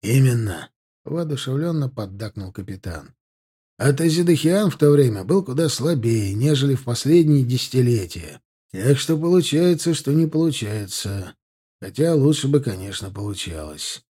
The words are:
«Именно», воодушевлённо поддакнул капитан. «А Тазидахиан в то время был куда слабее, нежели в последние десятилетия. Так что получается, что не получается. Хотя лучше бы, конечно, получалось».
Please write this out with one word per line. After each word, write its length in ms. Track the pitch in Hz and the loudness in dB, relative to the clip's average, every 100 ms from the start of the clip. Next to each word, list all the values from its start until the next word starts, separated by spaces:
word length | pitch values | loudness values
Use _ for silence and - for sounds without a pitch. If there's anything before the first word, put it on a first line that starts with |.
«Именно», 680 | 98 127 131 120 110 85 - _ _ _ | 2 4 4 2 -2 -6 -12 _ _ _
воодушевлённо 840 | - 156 165 139 - 135 165 160 135 | -8 -6 -4 -6 -4 -4 -2 -2 -4
поддакнул 640 | - 101 98 110 101 92 | -6 -10 -10 -12 -10 -12
капитан. 640 | 95 95 95 92 80 - _ _ _ _ _ _ _ | -12 -12 -12 -12 -12 -14 _ _ _ _ _ _ _
«А 140 | 131 | 0
Тазидахиан 760 | 139 165 160 175 165 156 190 208 | 2 2 2 4 4 4 2 2
в 80 | - | 4
то 120 | 147 | 4
время 340 | 147 135 104 | 6 4 2
был 180 | 95 185 | 0 0
куда 240 | 185 131 165 | 0 -2 -2
слабее, 680 | - 135 165 113 113 101 | 0 -2 0 0 0 0
нежели 400 | 101 131 147 139 | 0 2 2 2
в 100 | 135 | 0
последние 600 | - 117 135 170 156 143 | -2 -4 2 4 6 4
десятилетия. 960 | 123 123 - 131 123 117 90 87 80 - _ _ _ | 2 -2 -2 0 2 2 -2 -12 -16 -20 _ _ _
Так 260 | 92 110 139 | -4 0 2
что 200 | - 160 | 2 -2
получается, 760 | 170 180 160 147 180 170 170 | 2 2 2 2 2 2 0
что 180 | 160 - | -2 0
не 140 | 151 160 | 0 2
получается. 1080 | 156 165 143 107 107 98 - 101 98 92 - _ _ _ _ | 2 0 -2 -6 -6 -8 -8 -6 -6 -8 -16 _ _ _ _
Хотя 340 | - - 160 | -16 -2 0
лучше 340 | 160 139 151 135 | 4 4 2 2
бы, 120 | 143 | 0
конечно, 500 | 135 95 98 98 101 | 0 -8 -10 -10 -12
получалось». 920 | 95 104 101 - 80 76 76 - - _ | -10 -8 -8 -10 -10 -10 -12 -12 -12 _